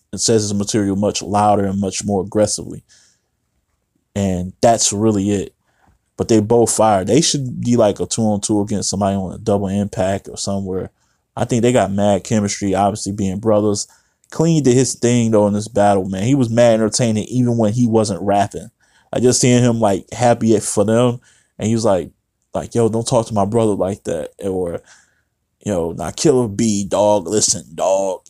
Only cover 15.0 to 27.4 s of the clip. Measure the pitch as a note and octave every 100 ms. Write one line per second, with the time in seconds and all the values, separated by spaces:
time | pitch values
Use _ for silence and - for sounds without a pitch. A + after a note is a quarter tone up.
15 | A#2+ A#2+ A2+ G#2+ G#2 G#2 G#2 - G2+ G2+
16 | F#2+ F#2+ A2 C#3+ A#2 A2+ A#2+ A2 G#2+ -
17 | A#2+ G#2+ - B2 B2 A#2 A2 A#2+ A#2+ A2
18 | G#2+ F2+ G2 G2+ G2 E2+ - _ _ _
19 | _ - A#2+ - B2+ B2 B2 A2+ A2 G2
20 | - - B2 A#2 A2+ G#2 - - G2+ A2+
21 | B2 A#2+ _ _ _ _ A2 A#2 A2 F#2+
22 | D#2+ _ _ _ _ F#2+ D2+ A#2 A2+ A2
23 | A#2 B2 A2+ G#2+ G2 A2+ A2 G2 F#2 G2+
24 | - E2 D2 - G2 F#2 F2 E2+ - -
25 | _ _ _ _ _ _ - F#2+ E2 E2+
26 | E2 - E3 B2+ A#2+ G2+ A#2 G2+ G2 F#2
27 | G#2 G#2 E2 G#2